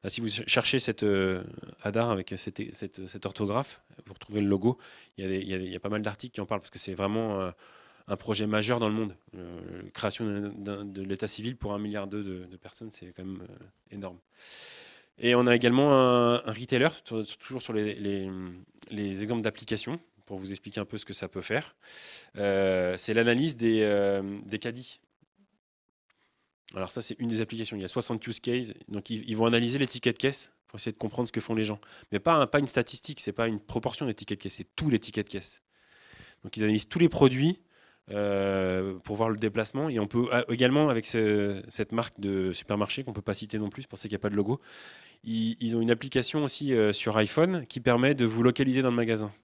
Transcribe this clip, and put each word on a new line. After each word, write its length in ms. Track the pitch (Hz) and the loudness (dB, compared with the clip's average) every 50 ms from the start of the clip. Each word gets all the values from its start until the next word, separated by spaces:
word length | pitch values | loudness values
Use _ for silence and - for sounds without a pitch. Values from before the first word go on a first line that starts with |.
Là, 80 | - 101 | 0 0
si 100 | - 117 | 0 0
vous 80 | 117 107 | 0 -2
cherchez 500 | 101 113 - - - 131 - - - 127 | -4 -4 0 2 2 2 4 4 4 4
cette, 240 | - - 107 - | 2 2 0 0
euh, 400 | 110 104 101 98 95 95 92 92 92 - - - - - - _ | 2 2 4 4 2 2 0 -2 -6 -10 -14 -14 -16 -16 -18 _
Hadar 280 | - 107 101 113 117 120 | -8 -2 0 0 0 0
avec 240 | 107 95 92 - - | 0 -2 -4 -6 -10
cette, 380 | - - 104 95 - 104 - - | -8 -8 -8 -8 -8 -10 -10 -10
cette, 320 | - - 95 - - 95 | -12 -12 -12 -12 -12 -14
cette 200 | 90 - 101 - | -12 -12 -10 -10
orthographe, 560 | 98 - - 107 98 101 123 139 - - - _ _ - - _ | -10 -6 -4 -4 0 0 -2 -2 -4 -10 -14 _ _ -20 -20 _
vous 80 | - 95 | -20 -20
retrouverez 260 | - - - 101 107 | -18 -16 -6 -2 0
le 80 | 104 101 | 2 2
logo. 300 | 98 98 98 117 127 - - - - - - _ _ | 2 4 4 2 0 0 -10 -20 -20 -20 -20 _ _
Il 80 | - 98 | -8 -6
y 20 | |
a 20 | 95 | -4
des, 100 | 95 95 | -4 -4
il 80 | 95 95 | -4 -4
y 60 | 95 | -6
a 40 | 92 | -6
des, 60 | 92 | -6
il 80 | 92 | -6
y 40 | 92 | -8
a 40 | 92 | -8
pas 80 | - 98 | -4 -4
mal 140 | 104 107 | -4 -2
d'articles 320 | 104 107 101 - - 123 - | -2 -4 -6 -6 -10 -10 -6
qui 60 | - | -8
en 60 | 101 | -6
parlent 140 | - 110 98 | -4 -4 -6
parce 100 | - - | -6 -6
que 80 | - - | -4 -4
c'est 160 | - - 92 | -2 -2 -2
vraiment, 460 | 90 98 98 107 110 113 110 101 98 | -2 -2 0 0 0 -2 -2 -2 -4
euh, 100 | 95 90 87 _ - - - - - - _ _ _ | -4 -6 -8 _ -20 -20 -20 -20 -20 -20 _ _ _
un 100 | - 101 | -8 -8
projet 300 | - - - 107 107 107 | -6 -4 0 0 2 2
majeur 340 | 107 107 107 107 113 123 120 | 2 2 2 2 2 2 2
dans 80 | 113 107 | 2 0
le 60 | 107 | 0
monde. 220 | 110 110 101 95 _ _ _ - | 0 -4 -4 -8 _ _ _ -18
Euh, 460 | 95 87 87 87 87 90 90 90 90 92 95 | -16 -14 -14 -14 -14 -14 -14 -14 -14 -14 -14
création 320 | _ - - 104 - - 117 | _ -4 -2 -2 -2 0 -2
d'un, 240 | 107 101 101 101 101 | -2 -2 -4 -6 -6
d'un, 340 | - 104 101 107 101 98 104 | -8 -8 -8 -8 -8 -8 -8
de 180 | 101 95 98 | -10 -10 -10
l'état 260 | 95 95 98 95 110 101 | -6 -6 -4 -4 0 0
civil 280 | - - 107 120 127 | 0 -2 -2 -8 -8
pour 180 | 117 - 107 104 | -8 -6 -6 -6
un 40 | 101 | -4
milliard 280 | 107 104 104 104 98 | -4 -6 -6 -6 -8
deux 160 | 98 101 104 | -8 -8 -8
de, 220 | 101 98 92 90 92 | -8 -8 -10 -10 -12
de 100 | 90 95 | -16 -20
personnes, 340 | 92 _ 95 - - - 107 | -20 _ -14 -12 -12 -12 -12
c'est 220 | - - 87 92 | -14 -16 -16 -18
quand 120 | 87 - 92 | -16 -14 -12
même, 180 | 95 95 92 | -10 -10 -12
euh, 520 | 92 90 95 - - 95 _ _ _ _ 104 | -12 -16 -18 -20 -20 -20 _ _ _ _ -14
énorme. 240 | 101 98 92 87 90 _ _ _ _ - - - - - - - - - - - - _ _ _ _ | -12 -12 -12 -14 -16 _ _ _ _ -16 -14 -12 -10 -10 -12 -12 -14 -16 -20 -20 -20 _ _ _ _
Et 160 | 117 120 123 | 4 4 6
on 120 | 120 123 | 6 8
a 100 | 123 120 | 6 6
également 360 | 120 120 120 120 131 143 147 | 6 6 6 6 6 6 8
un, 500 | 139 131 127 127 123 123 120 120 120 117 - | 8 8 8 6 6 6 6 6 4 2 0
un 80 | 113 | -4
retailer, 360 | 110 107 127 - 135 120 135 165 - - _ | -8 -8 -4 -2 2 2 2 2 0 -2 _
sur, 220 | - 117 110 107 | -8 -6 -6 -6
sur, 120 | - - - | -6 -10 -12
toujours 220 | - - 131 127 | -12 -10 -8 -8
sur 120 | - - | -6 -4
les, 220 | 113 107 104 104 98 | -2 -2 -2 -2 -4
les, 340 | 101 101 101 101 98 95 95 92 92 92 90 87 90 95 _ _ - - - | -4 -4 -4 -4 -4 -4 -6 -8 -8 -10 -10 -12 -16 -20 _ _ -20 -16 -10
les 320 | 110 104 104 98 95 95 | -8 -6 -4 -4 -4 -6
exemples 200 | 104 107 120 113 | -4 -4 -4 -2
d'applications, 560 | 110 110 - - - - 113 107 - 120 147 170 _ _ _ _ _ | -2 -4 -4 -4 -6 -4 -2 -2 -2 -2 -4 -8 _ _ _ _ _
pour 120 | - 101 95 | -14 -12 -10
vous 140 | 95 98 | -10 -10
expliquer 260 | 98 95 _ 107 - 110 | -10 -10 _ -10 -8 -8
un 60 | 101 | -8
peu 120 | - - | -8 -8
ce 80 | 104 - | -10 -8
que 80 | - | -6
ça 140 | 98 - - | -6 -6 -6
peut 140 | 95 - 95 | -6 -8 -8
faire. 340 | 87 - 107 135 156 - _ _ _ - - - - - - - - _ _ | -4 -2 -2 -2 -2 -6 _ _ _ -20 -18 -14 -12 -12 -12 -12 -14 _ _
Euh, 580 | - 101 101 98 95 98 95 95 92 90 90 92 | -2 0 2 2 4 4 4 2 2 2 0 2
c'est 180 | 90 - - 107 | 2 2 4 4
l'analyse 420 | 117 117 120 117 123 151 165 139 | 4 4 4 4 4 4 2 0
des, 240 | 113 117 113 113 110 | 2 2 2 4 4
euh, 400 | 107 104 104 101 101 98 101 98 98 98 101 104 110 | 4 4 4 4 4 2 2 0 -2 -4 -8 -10 -8
des 160 | 104 107 104 | -8 -8 -6
caddies. 400 | - 120 113 123 127 - - _ _ _ _ _ _ _ _ _ 202 _ _ _ _ _ _ _ _ _ _ _ _ _ _ _ _ _ _ _ _ _ _ _ _ - - | -6 -8 -10 -10 -14 -14 -16 _ _ _ _ _ _ _ _ _ _ _ _ _ _ _ _ _ _ _ _ _ _ _ _ _ _ _ _ _ _ _ _ _ _ -12 -8
Alors 180 | 98 95 90 | -8 -6 -6
ça, 80 | - 123 | -4 -4
c'est 180 | 113 - 113 - | -4 -4 -4 -4
une 100 | 127 117 | -4 -2
des 120 | 113 110 | -2 -2
applications. 360 | 113 104 113 113 113 - 113 | -2 -4 -6 -6 -6 -6 -6
Il 40 | 101 | -4
y 40 | 95 | -4
a 40 | 92 | -2
soixante 360 | - 127 117 - 120 110 - | 0 2 2 0 0 -4 -4
use 140 | 123 113 - | -2 -2 -2
cases. 340 | - 123 120 127 123 107 98 - - - | 0 -2 -2 -2 -4 -6 -10 -14 -14 -10
Donc, 200 | 101 104 - - | -10 -10 -6 -6
ils, 180 | 117 107 113 - | -8 -8 -6 -6
ils 80 | 107 | 0
vont 100 | 107 113 | 2 4
analyser 320 | 117 117 117 120 117 127 139 | 4 4 4 4 2 2 0
les 80 | 139 | 0
tickets 300 | 123 - 123 - 123 117 | 0 0 0 0 0 0
de 40 | - | 2
caisse 320 | - 135 139 - - - _ _ _ | 0 0 0 -2 -6 -8 _ _ _
pour 120 | _ - 104 | _ -6 -4
essayer 140 | - 117 | -4 -4
de 60 | 107 _ | -4 _
comprendre 280 | - 107 - - 120 | -6 -4 -2 -2 -4
ce 60 | 117 | -2
que 80 | - 117 | -2 -4
font 140 | - - 113 | -2 0 0
les 100 | 110 110 | 0 0
gens. 160 | 104 107 101 - - - - - _ | 0 -2 -6 -10 -20 -20 -20 -12 _
Mais 80 | - 101 | -6 0
pas 140 | - 170 165 | 2 4 4
un, 120 | 156 135 | 4 4
pas 120 | - - 147 | 4 2 2
une 80 | 143 | 2
statistique, 540 | 131 - 131 120 - - - - - 147 - | 4 2 2 2 2 2 0 0 0 -2 -2
c'est 120 | - - | -2 -2
pas 160 | 98 - 117 113 | 0 0 0 0
une 100 | 110 104 | 0 -4
proportion 460 | - - - 120 - 127 - - 151 | -6 -4 -6 -2 -2 -2 -4 -2 -4
des 80 | 127 | -4
tickets 260 | 107 - 104 - 104 98 | -4 -4 -6 -8 -8 -6
de 40 | |
caisse, 120 | - 98 - | -6 -8 -6
c'est 220 | - 101 _ _ | -8 -10 _ _
tous 140 | - 165 151 | -2 0 2
les 80 | 127 107 | 2 2
tickets 280 | - - - 110 104 | 0 -2 -4 -4 -6
de 60 | - | -4
caisse. 300 | - 98 - - - - _ _ _ _ - _ _ - - - - - - - - _ - | -8 -8 -8 -10 -12 -12 _ _ _ _ -20 _ _ -20 -20 -20 -20 -20 -20 -20 -20 _ -16
Donc, 120 | 101 - 110 | -10 -2 0
ils 60 | 107 | 2
analysent 240 | 107 107 107 - _ | 4 4 2 0 _
tous 100 | - 170 | 4 4
les 100 | 170 170 | 4 6
produits, 500 | - - 147 131 127 131 143 165 185 - _ _ _ _ _ _ _ _ _ - | 8 8 6 6 6 6 2 2 2 0 _ _ _ _ _ _ _ _ _ -8
euh, 880 | - 104 104 101 101 98 98 98 98 95 95 92 92 92 95 98 92 92 | -4 -2 0 0 0 0 0 0 0 0 0 0 0 0 -2 -4 -6 -8
pour 180 | - - 107 | -8 -8 -2
voir 140 | 101 113 113 | 0 0 0
le 80 | 110 104 | 2 0
déplacement. 500 | 113 110 101 113 110 - - 131 151 160 | 0 0 0 0 -2 0 -2 -2 -4 -2
Et 100 | 131 113 | 0 -2
on 80 | 104 | -2
peut, 220 | 101 - 117 123 120 | 0 0 0 0 2
euh, 140 | 123 120 - - | 2 0 2 0
également, 400 | 120 120 127 123 135 147 151 151 | 2 4 4 4 6 6 4 4
avec 160 | 123 113 - | 4 2 0
ce, 560 | - - 113 110 107 104 104 101 101 98 95 - - | 0 2 2 4 4 4 4 2 0 -2 -4 -8 -8
cette 240 | - - 107 - | -4 -4 -4 -2
marque 280 | 110 117 113 - _ - | -2 -2 -2 -2 _ -6
de 320 | 101 101 98 95 92 92 | -4 -2 0 0 0 0
supermarché 500 | 87 - - - 104 101 104 - - - | 0 -2 -2 -2 -2 -2 0 -2 -2 -6
qu'on 120 | 135 - 104 | -6 -8 -8
peut 80 | 98 | -6
pas 120 | 95 - 101 | -4 -2 -2
citer 240 | - 113 104 - 107 | -2 -4 -4 -4 -4
non 120 | 107 101 | -4 -4
plus, 120 | - - | -6 -10
c'est 60 | 135 _ | -16 _
pour 100 | - 101 | -10 -10
ça 40 | |
qu'il 100 | - 107 104 | -6 -6 -6
n'y 60 | 98 | -4
a 20 | |
pas 80 | - 104 | -2 0
de 60 | 101 | 0
logo, 240 | 104 101 104 127 139 _ - - - - - - - - - - _ - | 0 2 0 -2 -4 _ -18 -20 -20 -20 -20 -20 -20 -20 -20 -20 _ -8
ils, 320 | 113 113 113 113 113 117 - | -4 -2 0 0 0 -2 -2
ils 140 | 123 113 113 | -2 0 0
ont 60 | 117 | 2
une 100 | 113 117 | 4 2
application 540 | 120 113 - 135 - 131 120 - - 156 147 | 2 2 0 0 0 2 2 4 2 2 0
aussi, 300 | 131 - - 147 139 131 | 0 0 0 0 2 4
euh, 180 | 113 107 104 | 6 6 6
sur 240 | 101 - - 117 107 | 4 2 0 2 2
iPhone 480 | 110 107 101 - 156 165 185 185 175 127 | 2 2 4 4 4 4 4 2 -4 -6
qui 140 | - - 131 | -6 -10 0
permet 340 | 117 127 120 120 127 139 147 | 2 4 4 6 6 4 4
de 120 | 135 120 | 4 2
vous 160 | 113 110 117 | 2 2 4
localiser 400 | 117 127 123 - 139 135 127 135 | 4 4 4 4 2 2 2 2
dans 80 | 131 127 | 2 2
le 60 | 120 | 2
magasin. 340 | 120 117 110 113 107 107 104 101 - | 2 2 2 0 0 0 -4 -8 -14